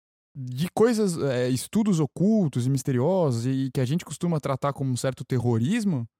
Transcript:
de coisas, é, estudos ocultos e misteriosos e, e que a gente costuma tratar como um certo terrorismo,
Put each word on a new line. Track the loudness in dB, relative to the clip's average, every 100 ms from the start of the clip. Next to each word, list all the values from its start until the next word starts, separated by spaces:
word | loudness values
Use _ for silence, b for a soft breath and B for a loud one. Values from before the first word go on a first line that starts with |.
| _ _ _ -12
de | -8 -4 -2
coisas, | 4 4 4 0 0
é, | -2 0 0
estudos | 0 -2 0 2 2
ocultos | 0 0 2 2 2 0 0
e |
misteriosos | 0 0 0 2 2 2 0 -2
e, | -2 -2
e |
que | -2
a |
gente | 0 -2
costuma | -4 -6 -2 -2
tratar | -2 -2 -2
como | -2 -2
um | -2
certo | -2 -4
terrorismo, | -2 0 2 2 2 0 0 -2 -6